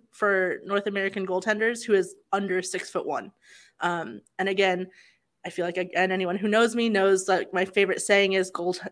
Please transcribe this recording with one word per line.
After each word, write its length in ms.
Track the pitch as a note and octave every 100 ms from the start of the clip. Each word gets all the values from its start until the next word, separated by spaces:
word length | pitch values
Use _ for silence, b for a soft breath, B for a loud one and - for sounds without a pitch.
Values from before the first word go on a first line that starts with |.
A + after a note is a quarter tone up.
| _
for 480 | - G#3 F#3+ F#3 -
North 240 | F#3 G3+ G#3
American 400 | G3+ G3 G3 F#3
goaltenders 560 | F#3 A3 G#3+ A3+ A#3
who 100 | A#3
is 220 | G3 F3+ - _
under 300 | G3 G3 F#3
six-foot-one. 720 | F3+ F#3 - F3+ - E3 G3 - b b b -
Um, 400 | F3 E3+ D#3+ G#2 - -
and 80 | F#3+
again, 400 | G3 F#3+ F3+ F#3 b b b _ _ F3+
I 40 |
feel 160 | - F3
like, 100 | F3
again, 340 | F#3 E3+ F#3
anyone 240 | F#3 F3+ F#3
who 100 | G#3
knows 260 | A3 A#3
me 140 | A#3 A#3
knows 380 | G3+ F#3+ F#3+ F#3+
that 280 | F#3 -
my 120 | G3 F#3+
favorite 360 | G3+ F#3+ F#3+
saying 300 | - G3+ G3
is 180 | F#3+ F3+
goal-, 280 | - F3 F3+ -